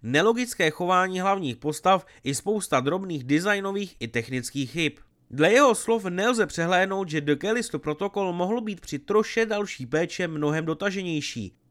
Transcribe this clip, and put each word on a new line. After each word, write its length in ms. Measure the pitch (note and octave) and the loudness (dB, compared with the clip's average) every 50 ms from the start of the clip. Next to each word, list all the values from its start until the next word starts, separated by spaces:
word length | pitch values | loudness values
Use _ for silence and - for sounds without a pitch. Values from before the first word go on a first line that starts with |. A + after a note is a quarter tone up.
| - | -4
nelogické 680 | A#2+ C3 D3+ F#3 A3+ A#3 B3 B3+ A#3 - - F3 D#3 | 0 2 4 4 4 4 2 0 -4 -2 0 0 0
chování 500 | - - F3+ F3 F#3 F3+ F#3 F#3 F#3 F#3 | 0 0 0 2 4 4 2 2 0 0
hlavních 380 | F#3 G3 G3 G3 E3+ C3 A2 | 0 0 0 0 0 -4 -4
postav 480 | - - D3+ D3 - - F#3 G3 F3 - - - _ - | -4 -4 -6 -4 0 4 4 4 4 2 -4 -18 _ -6
i 120 | C3 C#3+ | -4 -4
spousta 440 | - - G3 G#3+ G#3 - - D3+ C3 | -4 -2 -2 -2 -2 -2 0 0 0
drobných 440 | C3 C#3 E3+ F#3+ G3 F#3 E3 C#3 B2 | 2 0 -2 -2 -4 -6 -8 -6 -2
designových 720 | C3 C#3+ D#3+ F3+ G#3 G3+ G3 G3 G3 G3 G#3 G3+ F3 - - | 0 2 2 2 2 0 0 -2 -4 -4 -4 -6 -8 -8 -10
i 80 | A#2+ | -10
technických 640 | A2 - A#2 A2+ B2+ C3 B2+ B2 - - C#3 C3 A#2 | -6 -4 -4 -4 -4 -4 -6 -6 -6 -6 -6 -6 -4
chyb. 220 | - E3+ D#3+ C#3 - - - _ _ _ _ - | -2 -2 -2 -2 -4 -8 -20 _ _ _ _ -6
Dle 220 | - C3+ D#3 F#3 A3 | 0 2 4 6 6
jeho 220 | C#4 C#4+ B3+ G#3+ | 8 6 6 4
slov 300 | - - A3 A3+ A3 G3 | 2 0 0 0 0 -2
nelze 400 | F3+ F3+ F#3 G#3 A#3+ B3+ A3+ G3 | -4 -2 0 0 2 2 2 0
přehlédnout, 640 | D3 - E3+ E3 F3 F#3 F3+ F#3+ F#3+ F#3+ G3 F#3+ D#3+ | -2 -2 -2 0 2 2 2 2 2 0 -2 -4 -4
že 120 | D#3 D#3 | -4 -2
The 140 | C#3+ D3 D3 | 0 0 0
Callisto 440 | C#3+ F3+ G#3 A3+ A#3+ A3 - - C#3+ | 2 0 0 0 0 -2 -4 -6 -6
Protocol 540 | - D3+ D3+ - G3 G3 - G3+ G3 F3+ F3 | -4 -4 -4 -4 -4 -4 -2 -2 -2 -2 -2
mohl 280 | F3 F3+ F#3+ A3+ B3 | -2 -2 0 -2 -2
být 200 | A3 G#3+ G3 - | -4 -6 -8 -10
při 180 | - - D3+ C#3 | -10 -8 -8 -6
troše 460 | - - G3+ G#3+ A3 - - A3+ A3+ | -2 2 2 2 2 2 0 0 0
další 400 | G#3+ G#3+ G#3 G3+ - - - C3 | 0 0 -2 -4 -4 -8 -10 -6
péče 420 | A#2 D3 D#3 F3 - - - F3+ | -2 0 0 0 0 -2 -4 -4
mnohem 380 | E3 D#3 D3+ D3 D3 D#3 D#3+ D#3+ | -4 -2 0 0 0 0 0 0
dotaženější. 880 | D#3+ D#3+ - G3 G3+ F#3 G3+ F#3 F3 D#3+ D3 - - - A#2+ G2+ F2+ - _ _ _ | -2 -2 -2 -2 -4 -2 -4 -4 -4 -4 -4 -4 -6 -8 -8 -10 -10 -12 _ _ _